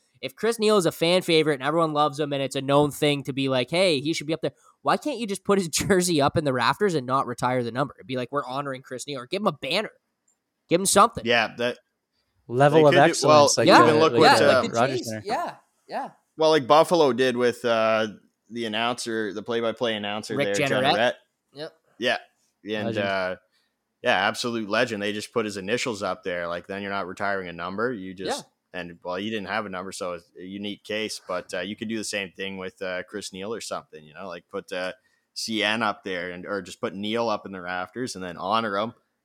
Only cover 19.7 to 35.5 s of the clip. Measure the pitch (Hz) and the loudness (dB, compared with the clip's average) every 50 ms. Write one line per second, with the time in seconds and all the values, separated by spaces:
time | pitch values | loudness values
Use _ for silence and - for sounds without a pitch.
19.7 | 110 - 127 117 110 104 104 101 104 107 104 - - 131 143 101 101 101 143 139 | -2 -2 -2 -2 -2 -4 -4 -6 -6 -6 -6 -6 -4 -4 -2 -2 -2 -2 0 0
20.7 | 135 127 131 139 - 104 117 123 - - _ _ _ _ _ _ - 139 156 160 | 0 0 0 2 2 2 0 0 -2 -4 _ _ _ _ _ _ -18 -16 -16 -16
21.7 | - _ _ _ _ - 110 123 113 - - _ _ _ _ _ _ _ - 101 | -18 _ _ _ _ -4 -2 -2 -2 -2 -6 _ _ _ _ _ _ _ -10 -8
22.7 | 107 107 107 117 113 104 101 98 98 95 92 92 92 - _ _ _ _ _ _ | -6 -4 -4 -4 -4 -2 -2 -2 -2 -2 -2 -4 -6 -8 _ _ _ _ _ _
23.7 | _ _ _ _ _ _ - 123 113 92 98 110 113 - - 120 117 113 110 98 | _ _ _ _ _ _ -2 0 2 2 2 0 0 -2 -4 -4 -4 -6 -4 -2
24.7 | 104 113 127 117 113 101 101 104 104 104 104 - - 120 110 107 98 101 92 98 | 0 0 0 0 -2 -4 -4 -4 -6 -6 -8 -6 -4 -4 -4 -4 -6 -8 -6 -4
25.7 | 117 123 - 131 110 98 101 92 92 - - 95 87 87 87 85 87 87 - - | -4 -4 -4 -4 -6 -4 -4 -6 -6 -6 -6 -8 -6 -6 -6 -6 -8 -8 -10 -10
26.7 | 98 98 101 98 101 98 92 90 92 - 104 98 101 98 92 90 85 85 85 90 | -10 -8 -8 -6 -6 -6 -8 -8 -8 -6 -4 -4 -4 -4 -6 -10 -10 -10 -10 -8
27.7 | 95 101 113 127 127 98 92 95 92 92 92 - 262 269 165 _ _ _ _ _ | -6 -4 -4 -4 -6 -8 -10 -12 -12 -10 -8 -8 -8 -8 -10 _ _ _ _ _
28.7 | - 90 87 87 87 87 - 87 90 95 101 110 113 107 95 92 98 110 104 101 | -12 -10 -10 -12 -12 -12 -10 -8 -8 -6 -6 -6 -6 -8 -6 -6 -6 -6 -6 -8
29.7 | 92 90 90 95 90 - 98 90 87 82 - _ _ - 90 92 98 101 101 104 | -10 -10 -10 -10 -10 -10 -8 -8 -10 -10 -14 _ _ -18 -16 -12 -12 -10 -10 -10
30.7 | 101 - - - 107 107 110 104 - - _ - 92 90 87 - - 92 92 98 | -10 -10 -10 -8 -6 -6 -6 -6 -8 -10 _ -8 -8 -8 -8 -8 -8 -8 -6 -8
31.7 | 107 - 113 110 113 110 101 - - 104 98 87 - - 98 98 98 95 92 92 | -8 -10 -8 -8 -8 -6 -6 -6 -6 -6 -6 -8 -10 -10 -10 -10 -8 -10 -10 -12
32.7 | - - 98 92 92 90 87 - - 101 95 - 98 95 98 107 117 98 - - | -10 -10 -8 -8 -8 -8 -10 -10 -12 -12 -12 -12 -12 -12 -10 -10 -10 -10 -10 -10
33.7 | 98 85 76 _ 80 78 76 76 73 82 95 95 85 87 - _ - 98 90 - | -10 -10 -12 _ -20 -20 -20 -20 -18 -16 -14 -12 -14 -14 -14 _ -12 -12 -10 -8
34.7 | 98 90 92 92 87 _ _ _ _ _ _ _ - - - - | -8 -6 -6 -6 -8 _ _ _ _ _ _ _ -14 -12 -8 -6